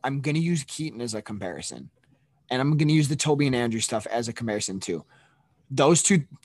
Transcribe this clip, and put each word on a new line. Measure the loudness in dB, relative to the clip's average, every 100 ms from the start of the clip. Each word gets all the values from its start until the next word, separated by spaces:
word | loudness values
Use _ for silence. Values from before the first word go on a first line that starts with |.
I'm | -4 -2
gonna | 0 0
use | 2 0 -4
Keaton | -8 -8 -6
as | -6
a | -6
comparison. | -8 -8 -8 -8 -10 -12 -16 _ _ _ _ _ -6
And | 0
I'm | 2 4
gonna | 4
use | 4 4
the | 2
Tobey | 2 2 2
and | 2
Andrew | 0 0
stuff | -2 -4 -2
as | -4 -4
a |
comparison | -6 -4 -2 -4 -6
too. | -6 -6 -8 _ _ _ _ _ -6
Those | 2 4 6
two, | 4 2 0 -10